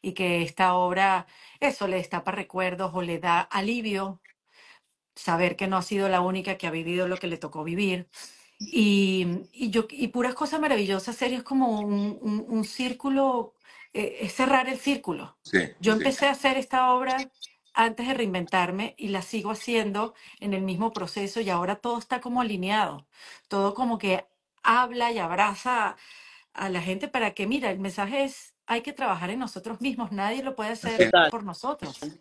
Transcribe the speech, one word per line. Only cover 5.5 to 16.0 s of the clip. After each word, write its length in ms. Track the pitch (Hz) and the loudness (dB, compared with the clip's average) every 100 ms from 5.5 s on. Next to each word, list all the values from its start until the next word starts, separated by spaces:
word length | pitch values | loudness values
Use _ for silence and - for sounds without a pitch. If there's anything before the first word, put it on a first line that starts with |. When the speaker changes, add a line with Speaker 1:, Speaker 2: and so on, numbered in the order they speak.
| 175 | 0
Speaker 1:
que 120 | 190 | -2
no 100 | 190 | 0
ha 40 | |
sido 280 | 185 202 196 | 0 0 2
la 120 | 185 | 2
única 360 | 180 190 180 - | 2 -2 -4 -4
que 100 | 170 | -4
ha 40 | |
vivido 360 | 160 165 180 180 | -4 -2 -2 -2
lo 100 | 185 | -2
que 100 | 175 | -6
le 100 | 160 | -6
tocó 260 | 151 156 | -8 -8
vivir. 460 | 156 175 202 180 175 - - - _ _ | -4 0 0 0 -6 -16 -18 -20 _ _
Y, 680 | 208 269 208 202 190 185 175 175 - | -2 4 6 6 4 2 0 -2 -8
y 200 | - 233 | -6 0
yo, 160 | 220 220 | 0 0
y 200 | 285 247 | -4 -2
Puras 260 | 247 247 254 | 0 -2 0
Cosas 240 | 294 311 | -2 0
Maravillosas, 560 | 302 220 196 196 190 226 | 2 2 2 0 -2 -2
serio, 220 | 254 254 | -2 -2
es 40 | |
como 360 | - 269 254 214 | 0 2 2 2
un, 400 | 208 202 202 - | 0 0 0 -4
un, 240 | 220 214 - | -2 -2 -2
un 160 | 226 | -2
círculo, 920 | 214 - 254 254 277 269 269 247 220 _ _ - - | -2 -2 -4 -2 0 2 4 2 -2 _ _ -20 -8
eh, 260 | - 214 - | -4 -4 -4
es 120 | 208 - | -6 0
cerrar 340 | 262 269 254 | 4 4 2
el 80 | 262 | -2
círculo. 580 | - 277 - 151 135 _ | 0 -2 -2 -6 -8 _
Speaker 2:
Sí, 160 | - 92 80 - | 0 0 0 0
Speaker 1:
Yo 140 | 190 | 2
Speaker 2:
sí. 40 | |
Speaker 1:
empecé 300 | 220 | 4